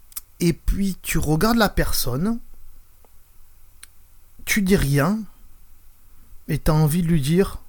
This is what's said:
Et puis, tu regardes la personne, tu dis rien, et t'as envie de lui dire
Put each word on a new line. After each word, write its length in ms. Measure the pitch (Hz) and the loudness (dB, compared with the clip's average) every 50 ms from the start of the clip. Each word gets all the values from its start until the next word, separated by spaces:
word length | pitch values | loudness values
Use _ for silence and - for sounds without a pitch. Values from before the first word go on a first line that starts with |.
| - - - - - - - - | -16 -18 -18 -18 -18 -18 -6 0
Et 100 | 175 170 | 0 0
puis, 460 | 165 - - - - 190 202 196 175 - | 0 0 -2 -2 0 0 0 -2 -4 -6
tu 160 | - - - | -6 -2 -2
regardes 380 | 160 156 151 156 160 208 220 233 | 0 0 0 2 2 2 2 4
la 140 | 233 208 185 | 2 2 2
personne, 680 | - - 151 - - - - 120 120 139 180 220 233 233 - - - - - - - - - - - - - - - - - - - - - - - - - - - - - - - - - - - - - - - - - | 2 0 0 2 0 0 0 -2 -2 0 0 -2 -2 -4 -8 -12 -16 -16 -16 -16 -16 -18 -20 -20 -20 -20 -20 -20 -20 -20 -20 -20 -20 -20 -20 -20 -20 -20 -20 -20 -20 -20 -20 -20 -20 -20 -20 -20 -20 -20 -20 -20 -20 -12 -6
tu 180 | - - 214 | -2 0 0
dis 140 | 196 185 202 | 2 4 4
rien, 440 | 156 135 139 143 139 135 175 208 220 202 - - - - - - - - - - - - - - - - - - - - - - - - - | 4 4 2 2 2 2 2 0 -2 -4 -10 -16 -20 -20 -20 -20 -20 -20 -20 -20 -20 -20 -20 -20 -20 -20 -20 -20 -20 -20 -18 -20 -12 -6 -4
et 80 | 156 | -4
t'as 160 | 131 - - 156 | 0 2 2 4
envie 300 | 156 156 147 156 185 175 | 4 4 4 2 0 2
de 40 | |
lui 140 | 160 175 156 | 2 2 2
dire 380 | 127 143 170 185 196 - - - - | 2 2 2 2 2 0 -2 -8 -12